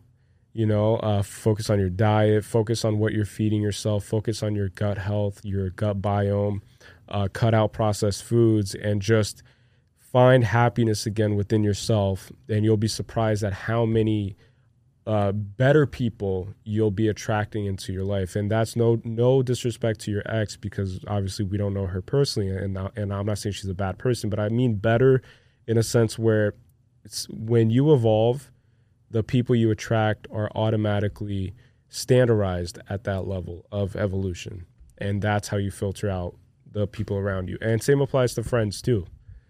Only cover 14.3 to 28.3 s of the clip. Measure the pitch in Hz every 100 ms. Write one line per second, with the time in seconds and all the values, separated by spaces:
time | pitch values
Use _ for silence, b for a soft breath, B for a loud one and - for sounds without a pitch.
14.3 | - b b b _ _ _ - 107 101
15.3 | 104 101 101 127 147 143 - 120 - 101
16.3 | 92 92 - - 107 110 95 107 104 -
17.3 | 107 107 110 101 95 - 95 95 101 95
18.3 | 107 104 110 113 117 117 113 117 113 123
19.3 | 135 127 123 123 113 117 110 - 104 -
20.3 | 110 107 - 101 - 98 92 - 104 98
21.3 | - 101 98 101 98 95 92 - 139 143
22.3 | - 98 95 98 95 95 - 101 98 104
23.3 | 104 104 95 98 90 98 90 127 117 110
24.3 | 98 107 113 127 107 113 113 131 131 b
25.3 | b b b - 113 110 120 113 - 113
26.3 | 107 104 - _ _ _ _ - - -
27.3 | - 110 117 113 117 143 143 113 107 113